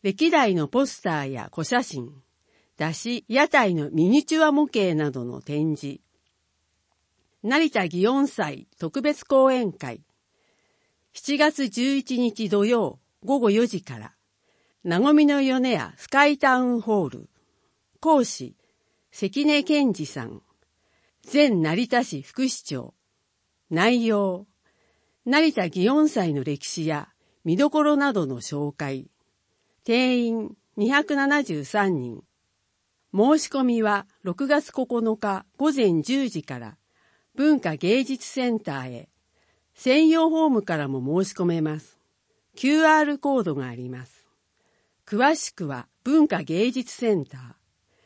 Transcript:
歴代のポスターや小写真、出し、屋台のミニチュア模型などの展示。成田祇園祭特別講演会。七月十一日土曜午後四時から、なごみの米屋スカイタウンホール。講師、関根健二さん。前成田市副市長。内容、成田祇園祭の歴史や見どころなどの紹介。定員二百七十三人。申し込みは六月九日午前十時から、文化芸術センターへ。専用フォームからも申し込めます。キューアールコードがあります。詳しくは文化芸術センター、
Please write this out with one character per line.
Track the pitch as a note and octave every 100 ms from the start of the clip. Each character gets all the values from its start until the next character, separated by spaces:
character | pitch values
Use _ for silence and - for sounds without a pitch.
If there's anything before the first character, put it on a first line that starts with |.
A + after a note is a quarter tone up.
歴 | G3 G3 E4
代 | D#4 A#3+ F3+
の | D3
ポ | A#3+
ス | C4+ -
タ | G3 D#3+
ー | C3+
や | C3 -
小 | -
写 | D#3 B3
真、 | B3 C#3+ A#2+ C#3+ _ _ _ _ _ _
出 | D3+
し、 | E3 A#3 A#3+ _
屋 | A#3+ D4
台 | C#4+ A3
の | E3+ D3
ミ | D#3+ F3
ニ | C4+
チ | D4 D#4
ュ |
ア | D#4
模 | C#4 D4+
型 | A#3 F#3+ D#3
な | D3
ど | C3
の | A#2+ C3
展 | - D3 D#3 D3+
示。 | C#3+ - _ _ _ _ _ _ _ _ _ _ _ _ _ _
成 | G#3 C#4 D#4+
田 | A#3
祇 | F3+ E3+ G3+
園 | C4+ C#4
祭 | - D#3+ C3+ - _
特 | E3 C4+
別 | C4 -
講 | - C4+ C4
演 | C4 A3
会。 | - C3 A#2 _ _ _ _ _ _ _ _ _ _ _
七 | - - C#4+
月 | D4+ D4+ C4
十 | A3+ B3+
一 | C#4 B3+ B3
日 | B3 A3 G#3+
土 | G3+
曜 | G#3 A#3+ E3+ - _ _
午 | - C#4
後 | D4+
四 | G#3 A#3+
時 | F#3
か | - A#2+
ら、 | A2 _ _ _ _ _ _ _
な | F3 E3+
ご | C4+
み | D4+ D4
の | C#4+
米 | C4+ B3+ B3+
屋 | G3+ G#2 -
ス | -
カ | C4+ D4
イ | C#4+
タ | C#4 B3+
ウ | B3+
ン | A#3+
ホ | A3 G#3 D3+
ー |
ル。 | - - _ _ _ _ _ _ _
講 | D#4 D4+
師、 | A#3 - B2 _ _ _ _ _ _
関 | - G3 G3+
根 | D4 D4
健 | C#4+ D4 C4+
二 | G3 D3+
さ | -
ん。 | A2+ G2+ _ _ _ _ _ _ _ _ -
前 | C#4 D4
成 | G3 D#3 F3 A#3+
田 | A#3+
市 | - D3
副 | - - C4
市 | -
長。 | - C#3 A#2+ _ _ _ _ _ _ _ _
内 | D#3+ G#3 B3
容、 | A3+ G#3 G3 F3+ G3+ _ _ _ _ _ _ _
成 | - C#4 D#4+
田 | C#4+
祇 | F3+ F3+
園 | G3 C#4+ D4+
祭 | C4+ F3
の | C#3+
歴 | C3 C#3+ -
史 | - D#3+
や | D3 - _ _ _
見 | E3+ F3+
ど | C#4+
こ | D4+
ろ | D4 D4
な | C#4+
ど | G3+ D3
の | B2
紹 | - D3 D3
介。 | - C#3+ C3+ - _ _ _ _ _ _ _
定 | - A#3 B3+ B3
員 | A#3 A3+ G#3+ - _ -
二 | G#3+
百 | C#4 D4 C#4+
七 | C#4 D4
十 | C#4 D#3
三 | C#3 G#3+ G3 E3
人。 | B2 A2+ _ _ _ _ _ _ _ _ _
申 | F#3+ A#3+ D#4
し | -
込 | C#4
み | B3+ A#3
は | G#3+ G3+ G3 _
六 | F#3+ F3 C#4
月 | D4 D4+
九 | - B3+ A#3+ A3+ A3
日 | G#3+ G3 - _
午 | D4
前 | C#4 G#3+ E3
十 | D3+ C4+ C4
時 | E3+
か | - B2+
ら、 | A#2 - _ _ _ _ _
文 | - D4 D4
化 | F3 D3+
芸 | F3 A#3+
術 | C4 C4 -
セ | - B3
ン | A3+
タ | G3 C#3
ー | B2+
へ。 | A#2+ - _ _ _ _ _ _
専 | _ B3+ C4+ D#4+
用 | D#4+ D#4+
フ | D#4+
ォ | D#4
ー |
ム | A#3+
か | G3+ D#3+
ら | C#3+
も | C3+ B2+ E3+
申 | F#3+
し |
込 | - F3
め | E3
ま | D#3 D3+
す。 | - _ _ _ _ _ _
キ | - C4
ュ | D4+
ー | D#4+ D#4
ア |
ー |
ル | D4 C#4+
コ | C#4 C4+
ー |
ド | F3+
が | C#3 B2+
あ |
り | A#2+ B2
ま | B2+ B2+
す。 | _ _ _ _ _ _ _ _ _
詳 | - G#3 C4+
し | D#4 -
く | - D#3+
は | C3 - _
文 | - D#4 D4+
化 | F3
芸 | C3+ E3 A#3
術 | B3+ A#3+
セ | - A#3
ン | G3
タ | C3+ C3
ー、 | B2 - _ _ _ _